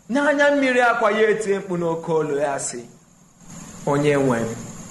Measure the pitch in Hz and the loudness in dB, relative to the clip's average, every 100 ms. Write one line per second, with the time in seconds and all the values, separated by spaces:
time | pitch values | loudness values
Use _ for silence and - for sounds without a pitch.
0 | - 269 294 285 285 285 262 247 240 226 | -4 0 2 4 4 4 2 4 4 4
1 | 214 214 214 202 190 196 190 175 170 165 | 2 2 2 2 0 -2 -2 -4 -2 -4
2 | 170 160 151 143 143 135 - 120 120 - | 0 0 0 -2 -2 -4 -6 -10 -14 -20
3 | _ _ _ _ - - - - - 143 | _ _ _ _ -20 -20 -18 -8 -2 0
4 | 147 143 135 117 110 120 - - - | 2 2 2 0 -2 -8 -12 -14 -14